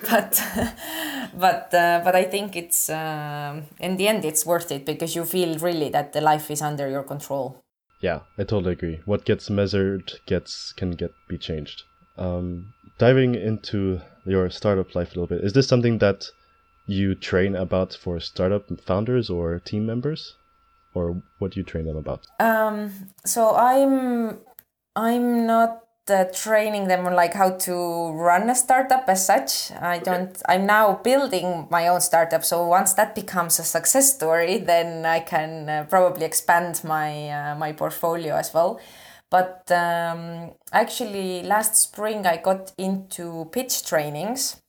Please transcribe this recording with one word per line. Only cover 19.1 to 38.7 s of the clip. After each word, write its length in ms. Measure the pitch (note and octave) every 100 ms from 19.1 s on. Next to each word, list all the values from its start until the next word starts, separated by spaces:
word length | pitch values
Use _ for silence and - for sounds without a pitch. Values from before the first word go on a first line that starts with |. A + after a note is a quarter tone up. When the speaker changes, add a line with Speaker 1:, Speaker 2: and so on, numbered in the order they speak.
| B2+ A2
Speaker 2:
or 280 | F2 E2+ F2
team 240 | - G#2 A2
members? 480 | A#2 C#3 D#3 - _ _ _ _ _ _
Or 280 | F#2 E2+ F2+ - _
what 140 | F#2+
do 80 | G2
you 40 |
train 220 | F#2 E2 D#2+
them 100 | D#2
about? 300 | C#2+ - - -
Speaker 1:
Um, 520 | A3+ A3 A3 G#3 G#3 G3 F#3+ _
so 300 | - A#3+ A3 -
I'm, 840 | B3 C4 C#4 C4+ B3+ A#3+ A3+ - - _ _ _ _ -
I'm 500 | A3+ A#3+ A#3+ A#3+ A3+
not, 380 | A3+ A3+ A3+ _ _ -
uh, 140 | G3 F#3
training 560 | F#3 G#3+ G#3+ G#3+ G#3 G3
them 180 | F3+ F3+
on, 80 |
like, 200 | F3+ E3+
how 160 | G3 F#3
to 600 | F#3 F#3 F3 F3 E3+ E3
run 360 | D#3 E3+ F3+ A3
a 60 |
startup 500 | B3 - C4 C4+ C4 C4
as 180 | F#3+ -
such. 440 | G#3+ C#4 - -
I 240 | - F3 F3
Speaker 2:
Okay. 80 |
Speaker 1:
don't, 380 | F3+ F3+ F#3 - -
I'm 160 | F#3
now 300 | G3 G#3+ G#3+ F#3
building 640 | A#3 C4+ C#4 F#3 F3+ E3+ D3
my 160 | E3+ E3+
own 120 | F3
startup. 420 | - E3 E3 D#3+ -
So 200 | F3 F3
once 280 | F3+ G3+
that 200 | - G#3+
becomes 440 | A3 G3 F#3+ E3+ -
a 40 |
success 520 | E3 E3 E3 - -
story, 420 | - D#3+ E3 E3+ F#3+
then 480 | F3 E3+ E3+ E3
I 160 | E3 E3
can, 480 | E3 E3+ D#3 D#3+ D3+
uh, 160 | D3+ D3+
probably 380 | F#3+ F3+ F3+
expand 560 | D#3+ - - E3+ F3 E3
my, 460 | D#3+ D#3 D3+ D3+ D3
uh, 240 | D3 D3 D3
my 160 | D#3
portfolio 640 | D3+ D#3 - E3+ E3+ D#3+ D3+
as 180 | D#3
well. 260 | D#3+ F3